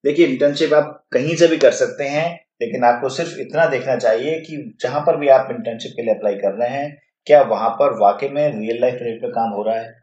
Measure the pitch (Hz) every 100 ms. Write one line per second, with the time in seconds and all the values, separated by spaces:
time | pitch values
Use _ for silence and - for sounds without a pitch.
0 | 143 156 151 131 143 143 156 151 147 -
1 | _ 123 147 165 170 160 131 113 120 -
2 | 139 147 170 170 _ _ 113 120 120 120
3 | 131 131 170 - - 151 160 131 135 120
4 | 120 113 143 160 156 151 120 - 123 147
5 | 160 151 143 131 135 117 113 113 104 123
6 | 117 101 104 98 98 104 120 139 147 151
7 | _ _ - 147 123 107 113 - 143 107
8 | 101 101 139 143 147 110 110 117 127 123
9 | 120 113 - 117 113 104 107 113 113 _